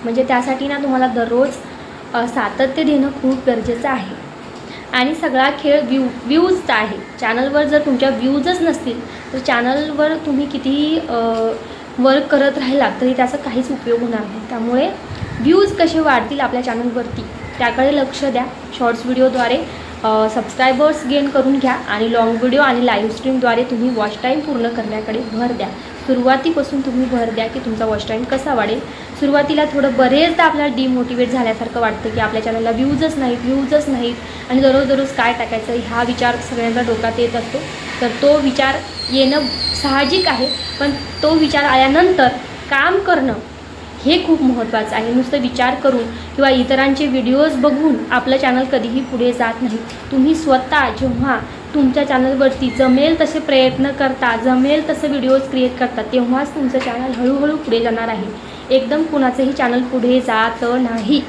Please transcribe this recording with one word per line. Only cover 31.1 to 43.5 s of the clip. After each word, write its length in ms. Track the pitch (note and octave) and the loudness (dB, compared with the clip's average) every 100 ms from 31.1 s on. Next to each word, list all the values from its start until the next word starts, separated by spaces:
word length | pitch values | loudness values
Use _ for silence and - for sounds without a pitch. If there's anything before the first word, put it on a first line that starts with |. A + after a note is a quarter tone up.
| B3 B3 | -2 0
झाल्यासारखं 500 | B3+ A#3 A3+ A3+ A#3+ | 0 -2 -2 -4 -2
वाटतं 300 | A3+ G#3 A3+ | -2 -2 -4
की 100 | G#3+ | -2
आपल्या 240 | G#3+ A3 | -2 -2
चॅनलला 280 | A3+ A3+ A3+ | -2 -2 0
व्ह्यूजच 460 | A3+ C4+ C#4+ D#4 D#4 | 0 0 2 0 0
नाहीत, 200 | C4 A#3+ | -2 -2
व्ह्यूजच 460 | A#3+ C4+ C4 D4 D4 | 0 0 2 0 2
नाहीत 260 | B3+ A#3+ A#3+ - - - | -2 -2 -4 -10 -14 -2
आणि 100 | B3+ | 4
दररोज 280 | C4+ C4 C4+ | 4 4 4
दररोज 220 | C4+ C4+ | 2 0
काय 240 | - A#3 | 0 0
टाकायचं 540 | A#3+ A3+ A3+ G#3+ A#3+ A3+ | 0 -4 -4 -4 -4 -2
हा 160 | A#3 | -2
विचार 320 | A#3+ B3 B3 A#3+ | -2 0 0 0
सगळ्यांच्या 480 | - A#3 A#3 A#3 | -4 -4 -2 0
डोक्यात 280 | A#3+ A3 A3+ A3+ | 0 0 -2 0
येत 180 | A#3 A#3 | 0 -2
असतो. 220 | A3+ C4+ - - - - | -4 -6 -8 -10 -10 -4
तर 60 | A#3+ | -4
तो 300 | A3 C#4+ D4+ | 2 4 4
विचार 380 | C#4 B3 C4+ C#4+ - - - | 4 2 0 0 -6 -10 -2
येणं 280 | C4 C4+ D4 C4+ - - - | 2 4 2 0 -4 -4 -2
साहजिक 460 | C#4+ C4+ C#4+ F#4 F#4 | 0 2 2 2 2
आहे, 200 | B3 C4+ - - - | 0 -2 -4 -8 -2
पण 120 | C#4+ C#4+ - - | -2 -2 -6 -2
तो 60 | D4+ | 2
विचार 340 | D#4+ D4+ D4 | 4 4 2
आल्यानंतर 640 | C#4+ C4 C4+ D4 F#4 F4+ B3+ B3 - - - | 4 4 6 6 4 6 4 2 -10 -14 -2
काम 300 | C#4 D#4 G4 | 0 2 2
करणं 340 | G4 E4+ C4 G#3+ - | 2 2 2 -4 -8